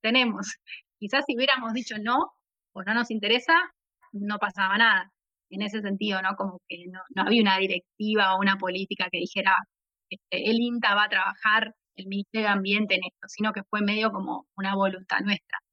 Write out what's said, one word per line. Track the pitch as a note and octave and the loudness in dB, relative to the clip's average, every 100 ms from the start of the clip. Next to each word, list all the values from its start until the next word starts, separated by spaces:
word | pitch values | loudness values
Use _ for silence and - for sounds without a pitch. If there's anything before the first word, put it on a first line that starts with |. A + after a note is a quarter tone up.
tenemos". | A3 B3 B3 G3 G3+ - _ - _ _ | 2 2 2 -2 -8 -12 _ -20 _ _
Quizás | G3+ C4+ C#4+ | -2 -2 0
si | A#3+ | 0
hubiéramos | C4+ C4 A3+ | 2 2 0
dicho | A3+ - G#3+ | -6 -6 -6
no, | G#3+ C4 - _ _ _ _ | 0 0 0 _ _ _ _
o | - | -12
"No | F#3+ | -2
nos | A3+ A#3+ | 0 0
interesa", | A3 G#3 A#3+ - E4 F4+ _ _ _ _ | -2 2 2 6 4 4 _ _ _ _
no | G3+ G3+ G#3 | -8 -6 -2
pasaba | G3+ G3 F#3+ G3+ | -4 0 0 4
nada. | A3+ G3 F#3+ _ _ _ _ | 4 4 0 _ _ _ _
En | F#3+ | -6
ese | G#3 A3 | -6 -4
sentido, | G3+ G3 G#3 F#3+ | -4 -2 -2 -2
¿no? | F#3+ G3 | -2 -2
Como | G3 F3+ _ | -6 -8 _
que | E3+ F3 | -16 -14
no, | F#3 F#3 | -16 -10
no | - | -4
había | F#3+ A#3 | 2 4
una | G#3+ F#3+ | 4 4
directiva | F#3+ F3+ _ _ G#3+ G#3+ G3 | 0 -2 _ _ -2 2 2
o | F#3+ | 2
una | G3 G3 | 2 2
política | F#3 F#3 G3 G3+ F3+ | 0 -4 -6 -6 -6
que | F3 | -4
dijera, | F3+ G3 F#3+ F#3+ G3 _ _ _ _ | -6 -2 2 2 0 _ _ _ _
este, | F#3+ _ E3+ G#3 | -20 _ -4 0
"El | A#3 | 2
inta | A#3+ A#3+ A3 | 2 0 2
va | G3+ | 2
a | G#3 | 2
trabajar, | G3 F#3+ G3 A3 G#3+ A3 - _ - | 2 0 0 2 2 2 -8 _ -16
el | F#3+ | -8
Ministerio | G3 G3+ A3 G#3+ | -6 -4 -2 2
de | |
Ambiente | G3 F#3+ G3+ G#3 | 2 2 0 2
en | F#3 | 0
esto", | F#3 _ - | -2 _ -20
sino | - G#3+ | -4 -2
que | G#3+ | -2
fue | G3 G#3 | -6 -2
medio | G#3 G#3+ A3 | 0 2 0
como | G3 G3 - - - | -2 -6 -8 -10 -8
una | F#3+ | -4
voluntad | G3 G3 F#3 F#3 - | 0 0 -2 -4 -2
nuestra. | G3 G3 _ - _ | 0 -4 _ -14 _